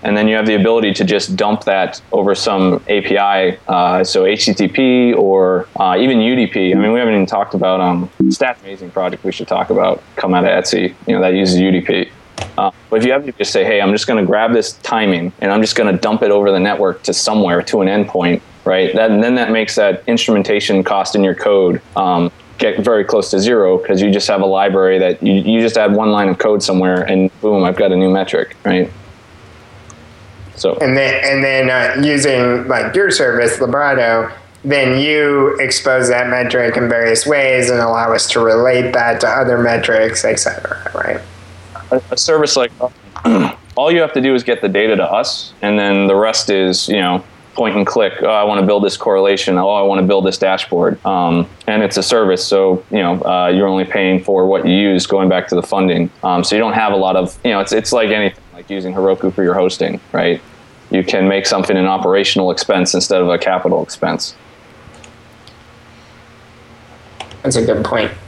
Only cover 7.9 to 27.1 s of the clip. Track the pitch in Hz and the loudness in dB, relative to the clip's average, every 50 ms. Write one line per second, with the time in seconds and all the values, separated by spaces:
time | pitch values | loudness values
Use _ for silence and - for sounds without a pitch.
7.9 | 87 87 90 90 - - - - - - 139 127 120 - - 98 98 95 95 87 | 0 -2 -4 -8 -4 -2 -2 -2 0 0 -2 -4 -4 -8 -12 -16 -16 -14 -16 -10
8.9 | - - 92 90 92 - - 95 - - 87 - - 92 92 - - - 92 92 | -6 -4 -4 -4 -6 -6 -8 -8 -8 -8 -6 -4 -4 -4 -2 -2 0 0 0 0
9.9 | 90 - - - - - - 95 92 90 90 95 90 80 - - - 95 92 92 | -2 -4 -8 -14 -10 -6 -2 0 0 0 2 2 0 0 0 -2 -2 -2 -2 -4
10.9 | - - - - 98 95 95 92 92 95 98 92 90 90 92 95 92 90 87 - | -6 -8 -6 -4 -2 0 0 0 0 0 0 2 2 2 2 2 0 0 0 -2
11.9 | 95 92 92 - - - - - - - - - - - 95 98 - - - - | -2 -4 -4 -6 -10 -20 -20 -20 -16 -14 -14 -10 -6 -4 -4 -4 -4 -8 -8 -4
12.9 | 113 113 113 123 131 139 147 139 120 _ 101 - - 107 92 104 110 101 101 98 | -2 0 2 2 0 0 -2 -6 -6 _ -6 -2 0 0 0 2 0 0 2 0
13.9 | 104 107 - - 123 110 98 90 101 104 113 113 120 117 107 - - - - - | 0 -2 -2 -2 0 0 0 0 0 0 2 2 2 0 0 -2 -8 -12 -8 -4
14.9 | 117 113 107 101 92 85 85 90 - - - 98 98 107 110 107 - - 113 104 | -2 -2 0 0 0 -2 -4 -8 -8 -6 -4 -2 0 0 0 0 0 0 0 0
15.9 | 92 92 - 107 107 110 117 104 101 101 101 101 98 92 92 104 101 - 101 95 | 0 0 0 -2 0 0 2 2 2 2 2 2 2 2 0 0 0 0 0 -2
16.9 | 90 - - - - - - - 107 107 101 90 87 87 90 - - 110 95 95 | -2 -4 -6 -6 -4 -2 -2 -2 0 0 0 2 0 -2 -2 -2 -2 0 0 2
17.9 | 101 104 101 101 - 92 - - - - - - - - - - 92 95 113 - | 0 0 -2 -2 -2 -2 0 0 -2 -2 -4 -10 -20 -8 -4 -2 0 2 0 0
18.9 | 92 107 110 113 107 104 113 120 127 123 120 107 113 113 110 - - - 104 101 | 2 2 2 2 2 2 2 2 2 0 0 0 0 0 -2 -2 0 0 2 2
19.9 | 92 95 - - 117 113 - - 110 101 98 104 107 104 101 - 104 95 92 - | 0 -2 -2 -2 0 0 2 2 0 0 2 0 0 -2 0 0 0 0 0 0
20.9 | 107 98 95 - - 104 98 95 90 - - 107 101 98 95 90 90 92 - - | -2 -2 -2 -2 0 0 0 0 0 0 0 2 2 4 4 2 0 -2 -6 -8
21.9 | - 98 95 90 90 87 87 87 - - - - - - 131 110 95 - 101 120 | -4 -2 0 0 0 0 0 -2 -4 -10 -20 -20 -8 -4 -2 -2 -2 0 0 0
22.9 | 117 107 98 - - 107 95 - - 95 98 117 123 113 98 92 92 90 - - | 2 2 0 2 0 0 0 0 0 0 2 2 2 4 4 4 2 0 0 0
23.9 | 98 95 98 104 98 101 - - 107 98 98 95 95 95 98 98 90 95 95 95 | 0 0 2 2 2 0 0 0 0 0 0 0 2 2 0 2 2 2 2 2
24.9 | 95 92 92 90 85 - - 98 95 98 - 101 113 113 113 113 110 113 107 101 | 2 2 2 0 0 0 0 0 0 2 2 0 0 2 0 0 0 2 2 2
25.9 | 101 104 110 107 104 104 104 95 92 - - 110 104 101 - - 95 92 92 92 | 2 2 2 0 0 2 0 0 0 0 0 0 0 0 0 0 0 0 0 0
26.9 | 90 90 - - | 0 0 -2 0